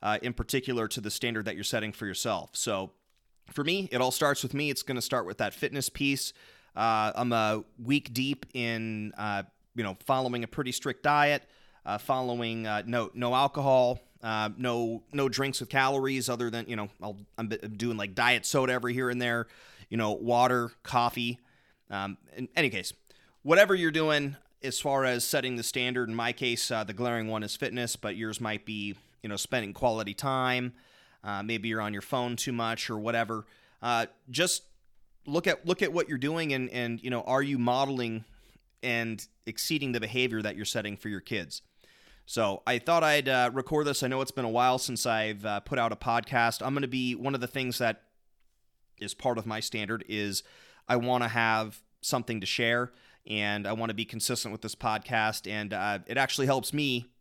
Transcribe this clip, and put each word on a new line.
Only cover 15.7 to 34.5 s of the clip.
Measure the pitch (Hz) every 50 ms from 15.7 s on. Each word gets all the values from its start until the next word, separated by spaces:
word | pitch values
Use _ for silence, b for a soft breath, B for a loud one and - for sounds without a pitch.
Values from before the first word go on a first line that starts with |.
| - 135 135 131 139 139 135 135 135 131 120 131
other | 123 117 123 117
than, | 110 117 113 -
you | 117
know, | 107 104 101 - _ 87
I'll, | 107 104 101 101 _ _
I'm | - 117 110
b-, | 113
doing, | 107 - 107 110 101 113 120 113
like, | 107 101 104 92
diet | 107 120 120 127 117 -
soda | - - 143 131 127 127
every | 123 117 123 120
here | 127 131 123
and | 123 123
there, | 123 120 117 120 117 B B B B B B B B B
you | -
know, | 113 113 107 104
water, | - - 117 120 120 123 127 123 123 120 117 - _ _
coffee. | - - 123 120 120 117 131 120 120 120 120 b b b b b b b b b _
Um, | 98 101 98 98 98 - _ 64 67
in | 95 127 - _
any | - 165 135
case, | 104 98 92 - - _ _ b b b b b b b b
whatever | 131 160 185 208 196 196
you're | 185 170 165
doing | 151 160 160 156 151 147 143 139 143 - - _ _ _ -
as | 135 123 -
far | - 147 139 135 135
as | 127 127 123 -
setting | - - 147 123 131 123
the | 117 113
standard, | - - 139 123 123 127 123 123 110
in | 113
my | 117 117 120 120
case, | - 135 123 120 113 - -
uh, | 127 110 107
the | 95 107
glaring | 95 123 123 120 117 110 110
one | 110 110 107
is | 104 -
fitness, | - - 131 90 123 120 117 -
but | - - 107 98
yours | 95 113 113 110 -
might | 120 110 107 104 -
be, | - 110 107 101 101 101 b b b b b -
you | 110
know, | 104
spending | 98 - - - 127 110 101 98
quality | - - 120 113 110 107 101 101
time. | - - 139 135 131 127 127 127 127 123 123 123 b b b b b b b b b b
Uh, | 101 101 98 104
maybe | 110 117 113 98 113
you're | 110 110
on | 107 104 104
your | 101 95
phone | - - 131 123 120 120
too | 113 - - 127
much | 117 117 113 113 110 - -
or | 113 107
whatever. | 107 113 117 117 117 107 113 110 107 b b b b b b b -
Uh, | 120 120 117 117 - - _ _ -
just | 123 127 170 180